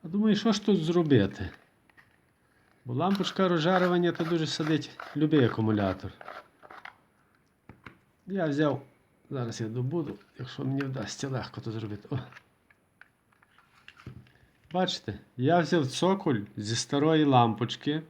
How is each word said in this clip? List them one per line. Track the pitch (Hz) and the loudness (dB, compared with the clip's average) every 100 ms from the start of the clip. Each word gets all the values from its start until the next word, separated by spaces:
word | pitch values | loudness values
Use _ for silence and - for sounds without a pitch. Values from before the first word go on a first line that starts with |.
А | 170 | -6
думаю, | 190 214 196 | 0 2 2
що | 233 | 2
ж | 202 - | 0 2
тут | 190 | 0
зробити? | 156 175 156 135 98 - 92 - _ _ _ _ _ _ _ _ _ _ _ _ - | 2 2 6 4 4 -2 -12 -12 _ _ _ _ _ _ _ _ _ _ _ _ -8
Бо | |
лампочка | 123 175 196 180 - 190 | -2 0 0 -2 2 2
розжарювання | 175 156 185 180 175 175 | 4 4 4 4 2 2
то | 170 | 0
дуже | 165 170 156 | -2 0 -2
садить | - 156 156 - - - 143 | -4 0 -2 -2 -14 -10 -2
любий | 151 151 117 | 2 4 4
акумулятор. | - 110 107 98 92 92 - - - - _ - - - - _ _ _ _ _ _ _ - - - _ _ - | 2 0 2 0 -2 -8 -14 -18 -18 -20 _ -20 -20 -20 -20 _ _ _ _ _ _ _ -20 -20 -20 _ _ -8
Я | 196 160 | -2 -2
взяв, | 143 151 127 - _ _ _ _ | 2 0 0 -8 _ _ _ _
зараз | 139 117 107 | -8 -6 -6
я | 113 | -6
добуду, | 117 127 170 151 - _ - | -4 -4 -4 -6 -10 _ -16
якщо | 131 - 135 | -14 -8 -4
мені | 135 | -4
вдасться | 135 131 117 - 139 | -4 -6 -10 -8 -6
легко | 131 104 - | -6 -6 -10
то | 117 | -8
зробити. | 110 110 104 - | -8 -8 -10 -8
О. | 131 - - _ _ _ _ _ _ - _ _ _ _ _ _ _ - _ - - - _ _ _ _ | -8 -8 -18 _ _ _ _ _ _ -20 _ _ _ _ _ _ _ -20 _ -20 -20 -20 _ _ _ _
Бачите, | 180 185 - - 104 - - | -2 -2 -4 -8 -12 -14 -4
я | 127 175 | 2 2
взяв | 160 175 131 | 4 2 0
цоколь | - 175 190 175 117 101 - | 0 2 2 0 -2 -2 -8
зі | 104 117 | -6 -4
старої | - 143 151 160 | -2 2 4 4
лампочки. | 147 131 117 104 120 - - 151 156 | 6 6 6 2 -4 -4 -4 -4 -6